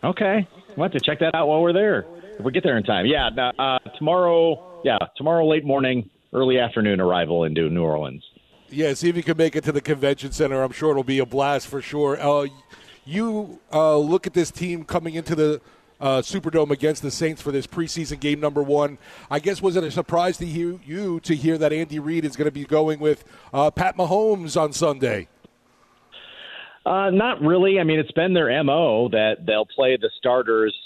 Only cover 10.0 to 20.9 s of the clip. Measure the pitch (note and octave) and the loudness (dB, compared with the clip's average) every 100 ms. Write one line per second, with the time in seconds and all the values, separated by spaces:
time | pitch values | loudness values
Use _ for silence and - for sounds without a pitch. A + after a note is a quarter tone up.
10 | C#3 C#3 C#3 - D3 C3+ C3 B2 D#3 C#3 | 0 -2 -4 -2 0 0 -2 -2 0 0
11 | B2+ C3+ B2+ B2+ C#3 C#3 - C#3 B2 D3 | 0 0 0 0 0 -2 -4 -10 -8 -2
12 | D3 C#3 C#3+ C#3+ C#3+ C3+ _ - - - | 0 0 0 0 0 -8 _ -20 -20 -20
13 | - E3+ A3+ G#3+ G3+ - _ D#3 D#3 D3+ | -10 -4 -4 -4 -8 -14 _ 2 4 4
14 | D3+ F3+ - F3+ D#3+ - F3 E3+ D#3 F3+ | 2 0 0 -2 -2 -4 -6 -6 -4 -4
15 | E3 D#3+ D#3 D#3 D3+ D3+ _ _ _ _ | -4 -8 -6 0 0 0 _ _ _ _
16 | C#3 C3+ A#2+ G3 E3 D#3+ D3+ C#3+ D3+ D#3 | 0 0 -2 -6 0 0 2 0 0 -2
17 | C#3+ - D#3+ D#3 - G#3 - - D#3+ - | -6 -4 -4 -4 -4 -4 -4 -6 -6 -6
18 | D#3 D3 D3 D3 D3+ C#3+ C#3 D3 D3 C#3 | -8 -6 -4 -2 -2 -2 0 2 0 -4
19 | - - - D3 D#3+ G3 F#3+ F3+ D#3+ D#3+ | -20 -20 -6 -4 -2 -2 0 0 -2 -4
20 | E3 E3+ F3+ F3 E3+ D#3+ E3+ F3+ C#3 | -2 0 0 -2 -6 -4 -4 -6 -10